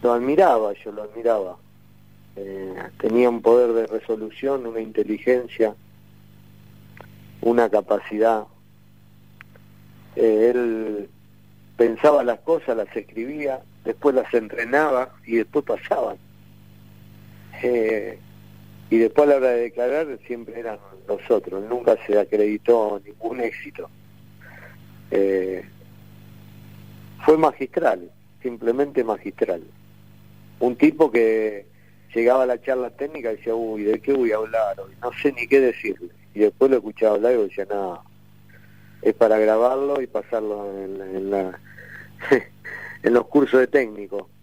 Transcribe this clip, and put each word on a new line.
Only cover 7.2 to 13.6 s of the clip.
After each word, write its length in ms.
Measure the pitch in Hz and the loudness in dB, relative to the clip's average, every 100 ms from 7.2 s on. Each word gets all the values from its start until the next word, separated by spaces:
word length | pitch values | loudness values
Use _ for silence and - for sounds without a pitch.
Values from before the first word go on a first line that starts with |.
| - - | -20 -4
una 280 | 117 120 113 | 2 4 4
capacidad. 760 | 104 - 104 - 107 113 110 104 - - - - - - - - - - - - - - - - - | 2 0 -4 -2 0 2 2 -4 -18 -20 -20 -20 -20 -20 -20 -20 -20 -20 -20 -20 -20 -20 -20 -14 2
Eh, 360 | 113 107 117 | 4 6 4
él 580 | 123 120 113 110 104 101 - - - - - - - | 4 0 -2 -4 -8 -10 -16 -20 -20 -20 -20 -20 2
pensaba 460 | 117 110 151 147 | 2 4 4 4
las 160 | 123 113 | 2 -4
cosas, 360 | - 165 - 113 | -2 -2 0 -4
las 200 | 101 117 | -4 -8
escribía, 680 | 101 110 120 151 143 131 | -10 -10 -10 -8 -6 -8